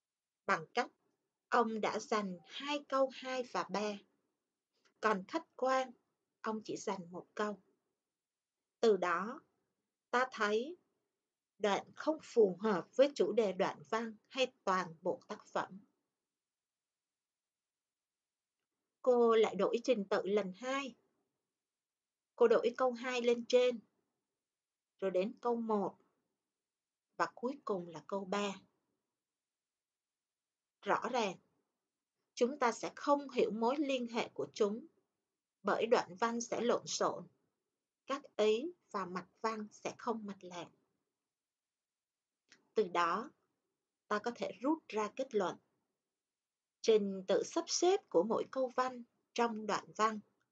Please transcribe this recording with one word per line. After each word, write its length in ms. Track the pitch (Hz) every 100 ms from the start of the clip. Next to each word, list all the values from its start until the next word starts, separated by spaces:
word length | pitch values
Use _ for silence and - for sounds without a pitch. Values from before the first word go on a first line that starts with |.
| _ _ _ _ -
bằng 200 | 185 156
cách 180 | - 262 _ _ _ _ _ _
ông 320 | 247 226 220
đã 180 | 196 214
dành 380 | - 214 202 175 -
hai 340 | - 277 294 285
câu 220 | 269 262
hai 300 | - 254 254
và 200 | 247 185 175
ba, 280 | 190 208 202 - _ _ _ _ _ _ _ _ _
còn 220 | 220 202 190
khách 200 | 330 - -
quan, 360 | 254 262 254 - _ _ _ _
ông 200 | 220 220
chỉ 140 | 214 -
dành 340 | - 190 170
một 160 | 180 - -
câu. 260 | 208 202 _ _ _ _ _ _ _ _ _ _ _ _
Từ 180 | 233 190
đó, 440 | 175 170 202 285 _ _ _ _ _ _ _
ta 160 | 240 254
thấy 460 | 214 208 214 269 359 _ _ _ _ _ _ _ _
đoạn 340 | 202 190 - -
không 220 | 285 311
phù 340 | - 233 202 180
hợp 280 | 220 185 - -
với 160 | 285 285
chủ 160 | 180
đề 220 | 220 208
đoạn 300 | 185 170 - -
văn 280 | 220 233 214 _
hay 240 | 269 254 _
toàn 320 | - 185 170 165
bộ 180 | 185 - _
tác 180 | 208 -
phẩm. 340 | 185 - 190 - _ _ _ _ _ _ _ _ _ _ _ _ _ _ _ _ _ _ _ _ _ _ _ _ _ _ _ _ _ _ _
Cô 340 | 262 247 233 226
lại 200 | 208 185
đổi 220 | 190 240
trình 220 | 240 233 202
tự 120 | 208
lần 300 | 185 208 190 185
hai. 400 | 254 269 269 - _ _ _ _ _ _ _ _ _ _ _ _ _ -
Cô 120 | 233
đổi 260 | 214 226 -
câu 140 | 262
hai 300 | 233 254 247
lên 240 | 240 240 233
trên, 340 | 247 247 233 - _ _ _ _ _ _ _ _ _ _ _
rồi 120 | 190
đến 220 | 185 202 -
câu 140 | 240 233
một, 420 | 226 214 180 - _ _ _ _ _ _ _ _ _ _ _ -
và 100 | 170 -
cuối 240 | 240 285 -
cùng 220 | 196 170
là 160 | 160 -
câu 180 | 196 190
ba. 360 | 202 202 196 _ _ _ _ _ _ _ _ _ _ _ _ _ _ _ _ _ _ _ _ _ _
Rõ 280 | 202 175 226
ràng, 260 | 247 208 - _ _ _ _ _ _ _ _ _
chúng 260 | - 240 285
ta 120 | 240
sẽ 200 | 220 170 -
không 340 | - 285 277
hiểu 220 | 247 175
mối 240 | 214 233 294
liên 300 | 277 262 240
hệ 220 | 226 -
của 140 | - 135
chúng, 320 | - 208 220 - _ _ _ _ _ _ _
bởi 220 | 202 175 233
đoạn 300 | 220 - 180
văn 260 | 233 233
sẽ 200 | 233 -
lộn 260 | 233 208 -
xộn, 400 | - 180 - 175 _ _ _ _ _ _ _ -
các 140 | 277 - -
ý 340 | 214 220 320 - _
và 140 | 202 180
mạch 240 | 180 180 _
văn 260 | 220 220 208
sẽ 220 | - 165 -
không 280 | - 226 208
mạch 180 | 190
lạc. 260 | 180 175 156 _ _ _ _ _ _ _ _ _ _ _ _ _ _ _ _ _ _ - _
Từ 140 | - 190
đó, 440 | 175 170 185 277 _ _ _ _ _ _ _ _
ta 120 | 208
có 120 | 233 240
thể 160 | - -
rút 240 | 262 320 _
ra 220 | 208 208 -
kết 200 | 262 214
luận. 220 | 175 - _ _ _ _ _ _ _ _ _ _ _ _
Trình 420 | - 214 196 190 190
tự 160 | 190
sắp 220 | - 330 330
xếp 420 | - 349 392 -
của 140 | 165
mỗi 220 | 214 214 -
câu 200 | 262 254 247
văn 280 | 254 247 233 _ _
trong 340 | - 233 214 214
đoạn 180 | 175 - -
văn 240 | 220 214 - _ _